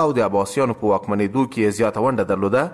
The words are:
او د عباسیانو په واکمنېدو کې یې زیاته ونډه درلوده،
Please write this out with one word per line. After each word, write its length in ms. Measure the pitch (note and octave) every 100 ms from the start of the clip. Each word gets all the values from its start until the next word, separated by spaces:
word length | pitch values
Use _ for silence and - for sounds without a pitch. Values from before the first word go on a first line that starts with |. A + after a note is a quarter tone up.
او 120 | D#3+
د 120 | B2 G#2
عباسیانو 440 | G2+ G2 C#3+ B2+
په 120 | A2 G#2+
واکمنېدو 500 | F#2+ - G#2 G2+ B2 B2+
کې 80 | A#2
یې 100 | G#2+
زیاته 300 | G2 A2 G#2
ونډه 220 | B2+ A#2+ G2
درلوده، 320 | F#2+ G2 B2 E3+